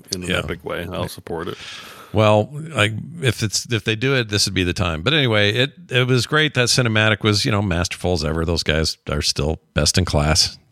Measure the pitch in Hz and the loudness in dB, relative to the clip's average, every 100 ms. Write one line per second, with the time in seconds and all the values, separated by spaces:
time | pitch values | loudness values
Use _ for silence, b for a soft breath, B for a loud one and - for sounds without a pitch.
0 | - 92 90 90 80 85 - 80 87 87 | -10 -6 -2 -2 -2 -6 -6 -6 -6 -6
1 | 87 - - 82 87 - B B B B | -6 -8 -10 -8 -8 -10 B B B B
2 | B 101 107 107 110 147 160 131 104 107 | B 2 4 4 2 -6 -6 0 0 0
3 | - 170 135 - 107 - - 113 - 110 | -10 -4 -2 0 -2 -4 -2 -4 -2 -2
4 | 131 135 110 104 - 95 90 - 90 78 | 0 0 0 0 0 0 0 0 -2 -2
5 | 98 156 127 107 104 117 135 - - 131 | 0 0 2 2 2 2 -2 -4 -4 0
6 | 127 127 - 151 151 127 120 - 120 107 | 2 2 2 0 2 0 2 2 2 2
7 | 107 107 107 104 139 104 101 85 85 - | 2 2 2 2 2 0 2 0 -2 -2
8 | 90 87 76 80 82 82 - 78 80 - | 0 0 0 0 0 0 2 2 0 -2
9 | - 73 - - 73 78 _ - 76 - | -4 -2 -2 0 -2 -2 _ 0 2 2
10 | 87 76 76 - - - _ | 2 2 4 2 0 -2 _